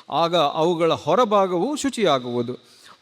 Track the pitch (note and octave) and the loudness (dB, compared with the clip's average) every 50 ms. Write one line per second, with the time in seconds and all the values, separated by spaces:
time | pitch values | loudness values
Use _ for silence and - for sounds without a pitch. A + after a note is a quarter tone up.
0 | - - C3 D3+ E3+ E3 F3 E3+ D3 C#3+ - D#3+ D#3 F3+ F3 D#3+ E3+ E3 C#3+ A#2 | -12 -4 -2 0 0 2 2 2 0 0 0 0 0 0 2 2 0 0 0 0
1 | - D3 F3 A#3+ B3+ G3+ G#3+ G3+ F#3+ F3+ F3+ E3+ G3 C#4 D4+ - - C4+ - A#3+ | 0 0 2 2 2 2 2 2 2 2 0 -2 -2 -2 -4 -4 -4 -6 -2 0
2 | G3 D#3+ C#3 B2+ B2 B2 A#2+ A#2+ A#2+ B2 B2+ - _ - - - - - - _ | 0 2 0 0 -2 -4 -4 -4 -4 -4 -8 -12 _ -20 -20 -20 -20 -20 -20 _